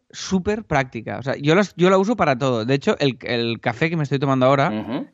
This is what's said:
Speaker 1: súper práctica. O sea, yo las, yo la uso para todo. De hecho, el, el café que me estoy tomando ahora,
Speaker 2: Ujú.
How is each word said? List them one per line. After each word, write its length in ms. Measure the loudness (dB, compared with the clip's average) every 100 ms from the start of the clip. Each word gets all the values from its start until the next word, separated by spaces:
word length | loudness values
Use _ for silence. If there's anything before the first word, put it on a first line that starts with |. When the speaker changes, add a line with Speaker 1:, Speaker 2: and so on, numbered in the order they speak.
| _
Speaker 1:
súper 540 | -14 -4 -4 -2 -6
práctica. 540 | -2 -2 -2 -6 -8 -8
O 40 |
sea, 120 | -6 -2
yo 180 | 2 2
las, 180 | 2 2
yo 140 | 4
la 80 | 4
uso 160 | 2
para 240 | 0 0 2
todo. 260 | 0 0
De 100 | 0
hecho, 220 | 0 0 0
el, 180 | 0 -2
el 360 | -4 -2 -2 -2
café 300 | -4 -2 -2
que 60 | -2
me 60 |
estoy 140 | -2 -2
tomando 260 | 0 2 4
ahora, 240 | 4 2
Speaker 2:
Ujú. 360 | -2 -6 -8 -8